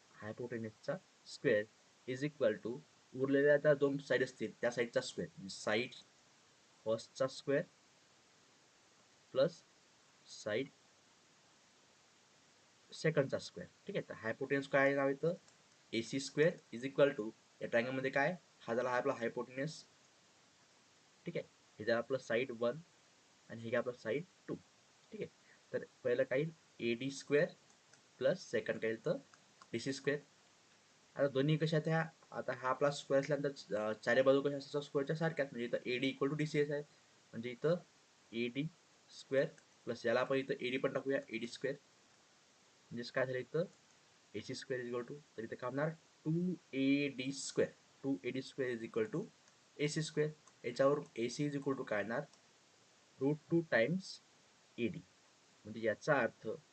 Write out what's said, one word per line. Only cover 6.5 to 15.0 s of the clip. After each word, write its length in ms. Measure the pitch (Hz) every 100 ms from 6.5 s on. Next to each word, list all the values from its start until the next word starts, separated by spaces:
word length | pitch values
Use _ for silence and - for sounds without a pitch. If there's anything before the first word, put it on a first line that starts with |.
| _ _ _
फर्स्टचा 420 | 110 113 - - 135
स्क्वेअर 360 | - - 139 180 _ _ _ _ _ _ _ _ _ _ _ _ _ _ _ _
प्लस 300 | 127 156 - - _ _ _ _ _ -
साईड 420 | - 107 107 135 - _ _ _ _ _ _ _ _ _ _ _ _ _ _ _ _ _ _ _ _ -
सेकंडचा 460 | - 160 151 135 101
स्क्वेअर, 320 | - - - _ -
ठीक 100 | 196
आहे. 120 | -
तर 60 |
हायपोटेन्यूज 540 | - 110 113 131 139 135
काय 260 | 139 139
नाव 140 | 139